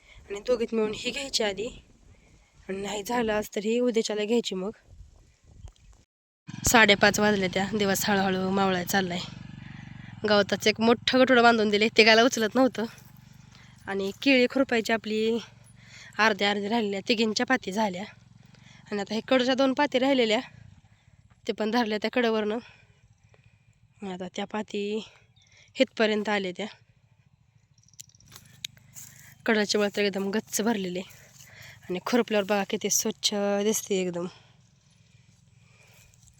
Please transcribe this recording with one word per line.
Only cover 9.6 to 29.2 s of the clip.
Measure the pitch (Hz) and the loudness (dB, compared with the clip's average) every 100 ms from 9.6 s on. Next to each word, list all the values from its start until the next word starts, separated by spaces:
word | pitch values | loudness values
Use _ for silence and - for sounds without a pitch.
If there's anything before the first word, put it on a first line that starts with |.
| - - - - - - 214 | -18 -18 -18 -18 -18 -8 2
गवताचं | 208 196 202 220 | 2 2 0 0
एक | 214 | 2
मोठं | 226 240 - 254 | 2 2 2 4
गठुडं | 254 247 | 6 8
बांधून | 233 233 214 | 6 6 2
दिले, | 202 220 | 2 2
ते | - | 6
गायला | 220 220 | 8 8
उचलत | 247 - 214 | 6 2 0
नव्हतं. | 240 262 - 220 - - - - - - - - - - | 2 2 0 -8 -10 -20 -20 -20 -20 -20 -20 -20 -20 -10
आणि | 196 196 - | -6 -6 -2
केळी | 277 262 247 | 2 4 4
खुरपायची | 269 269 233 220 | 2 0 0 0
आपली | 226 214 214 220 226 - - - - - - - - | -4 -2 -2 0 -2 -6 -20 -20 -20 -20 -20 -14 0
अर्ध्या | 220 202 202 | 0 2 0
अर्ध्या | 208 202 | 0 -2
राहिलेल्या | 233 208 196 190 | -2 -2 -4 -2
तिघींच्या | 220 226 208 247 | 0 2 0 0
पाती | 254 - | -2 -2
झाल्या, | 190 214 180 208 - _ - - - - - - | -2 -2 -4 -12 -18 _ -20 -20 -20 -20 -20 -10
आणि | 208 | -8
आता | 196 | -6
हे | 214 - | -8 2
कडच्या | 262 247 | 2 2
दोन | 254 269 | 2 2
पाती | 262 294 254 | 2 0 2
राहिलेल्या | 262 269 226 220 - - - - _ _ _ _ _ _ - | 2 2 4 2 -2 -18 -20 -20 _ _ _ _ _ _ -8
ते | |
पण | 202 220 | -4 -2
धरल्या | 233 220 214 | 0 0 -2
त्या | 220 | -2
कडवरनं. | 254 233 220 208 226 - _ _ _ _ _ _ _ _ _ _ _ _ _ | 0 0 0 -2 -4 -8 _ _ _ _ _ _ _ _ _ _ _ _ _
आणि | 196 | -12
आता | 180 180 - | -10 -10 -10
त्या | |
पाती | 202 226 208 208 202 214 - _ _ _ _ _ _ | -8 -8 -8 -6 -4 -6 -8 _ _ _ _ _ _
हितपर्यंत | - 262 - 220 208 208 | -2 -2 0 -2 0 -2
आले | 208 190 | -4 -4
त्या. | 180 202 - _ _ _ _ _ _ _ _ _ _ _ - - _ _ - - - - - _ - - - | -8 -12 -14 _ _ _ _ _ _ _ _ _ _ _ -20 -20 _ _ -20 -20 -20 -20 -20 _ -20 -20 -20